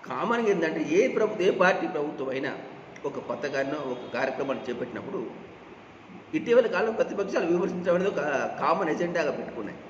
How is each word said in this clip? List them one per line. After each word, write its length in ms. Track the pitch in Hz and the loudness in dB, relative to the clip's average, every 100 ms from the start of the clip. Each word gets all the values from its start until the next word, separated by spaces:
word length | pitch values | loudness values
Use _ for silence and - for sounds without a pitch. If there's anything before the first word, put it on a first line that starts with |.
| - | -6
కామన్‌గా 440 | 127 185 233 220 | -4 0 2 4
ఏంటంటే, 360 | 180 160 147 151 | 4 2 0 2
ఏ 180 | 175 262 | 4 4
ప్రభుత్వం, 400 | - 214 - 185 | 2 0 2 2
ఏ 40 | |
పార్టీ 360 | - 123 - 165 | 6 4 4 0
ప్రభుత్వం 420 | 156 147 143 135 | -2 -2 -2 -4
అయినా 280 | 131 139 - - - - - 143 | -2 -4 -6 -12 -16 -16 -8 -6
ఒక 140 | 127 | -6
పథకాన్నో, 720 | - 120 143 139 139 151 135 | -6 -4 -2 -2 -2 -2 -4
ఒక 220 | 123 - | -6 -4
కార్యక్రమాన్ని 500 | 120 131 131 135 120 - | -2 -2 -2 -2 -2 -4
చేపట్టినప్పుడు 640 | 117 - 107 98 104 107 - - - - - - - - - - | -4 -6 -6 -6 -6 -8 -10 -16 -18 -20 -20 -20 -20 -18 -18 -6
ఇటీవల 340 | 156 196 240 220 | -4 6 6 6
కాలంలో 240 | 175 220 | 2 0
ప్రతిపక్షాలు 540 | 226 175 208 196 285 175 | 0 0 0 0 0 2
విమర్శించడం 500 | 180 190 180 175 175 | 2 2 0 2 4
అనేది 140 | 190 | 2
ఒక 100 | 151 147 131 113 - | 0 0 0 -2 0
కామన్ 300 | 139 170 170 | 2 2 2
ఎజెండాగా 420 | 147 175 170 147 | 0 0 2 0
పెట్టుకున్నాయి. 460 | 117 - 120 98 90 - | -2 -6 -8 -10 -10 -16